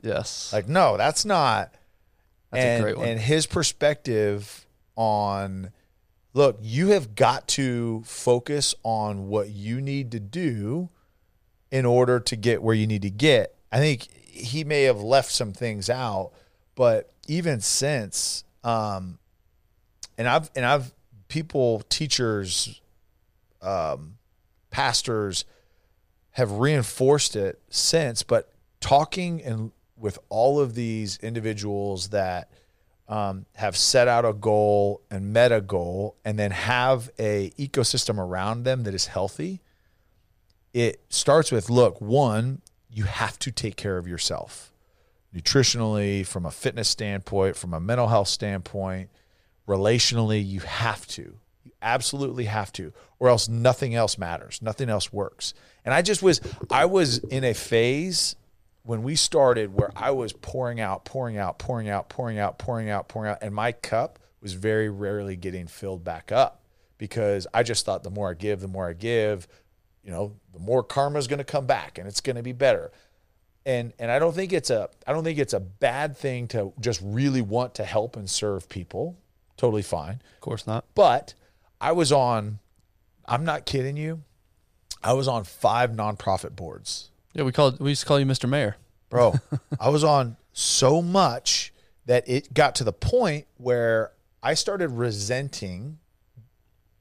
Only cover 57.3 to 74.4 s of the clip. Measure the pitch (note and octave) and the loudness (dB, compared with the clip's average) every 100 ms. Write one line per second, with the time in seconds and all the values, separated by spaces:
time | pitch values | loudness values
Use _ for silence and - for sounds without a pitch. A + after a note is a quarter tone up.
57.3 | C3 B2+ G#2+ - A2+ A#2+ C#3 F#3 F3 - | -2 0 -2 2 2 4 2 -2 -2 -2
58.3 | - _ _ _ _ A#2 A2+ A#2+ D#3 - | -6 _ _ _ _ -8 -6 -2 -2 2
59.3 | D#3+ C3 A#2+ G#2 G2 G2+ - A#2 C3+ A2 | 6 6 6 2 0 -2 -2 -2 -2 -4
60.3 | - - C3 B2 A#2 G#2 F#2+ - C3+ B2 | -8 -10 -6 -4 -2 -4 -4 -6 -6 -6
61.3 | G#2 F#2+ - - A#2+ G#2+ G2+ - - A#2+ | -4 -4 -6 -6 -4 -4 -4 -6 -8 -6
62.3 | G#2+ G2+ - - A#2 G#2+ G2+ - A2+ G#2+ | -2 -4 -4 -6 -4 -2 -4 -6 -8 -6
63.3 | G2+ G#2 G#2 A#2 A#2+ - A2+ C#3+ - _ | -6 -6 -4 -4 -4 -4 -2 -2 -8 _
64.3 | _ G#2 F#2 G#2+ A2 G#2+ G2+ G2+ G#2 G2 | _ -12 -4 0 0 0 -4 -6 -6 -6
65.3 | F#2 F#2 F#2 E2+ - G2 F#2 E2+ E2 - | -8 -8 -10 -12 -12 -10 -8 -10 -10 -2
66.3 | A2+ C3+ - _ _ _ _ G#2+ A#2 G#2 | 2 2 0 _ _ _ _ -8 -2 0
67.3 | G2+ F2+ A2+ A#2 A2 - F#2 G2 G2+ G2 | 0 0 0 0 0 -4 -6 -6 -6 -6
68.3 | E2 G#2 G2+ F#2+ F#2 F2+ E2+ A2+ A#2 G#2+ | -4 -4 -4 -6 -6 -6 -6 -2 0 2
69.3 | G2+ - _ _ _ _ _ G2+ F2 G2+ | -2 -8 _ _ _ _ _ -12 -6 -6
70.3 | G#2 _ E2+ F#2 B2+ A#2+ - C#3+ D3 B2+ | -8 _ -14 0 0 0 0 0 0 -4
71.3 | C#3+ C3+ D3 C3 A2+ D2 - F#2+ G2+ - | -6 -4 -4 0 -2 -2 -12 -8 -6 -4
72.3 | A#2+ A#2+ B2 C3 G2+ D#2 - _ _ _ | -6 -6 2 4 4 0 -14 _ _ _
73.3 | _ _ _ C#3 B2 A#2+ - A#2 C3 E3 | _ _ _ -2 -2 -2 -6 0 2 2
74.3 | D#3+ | 0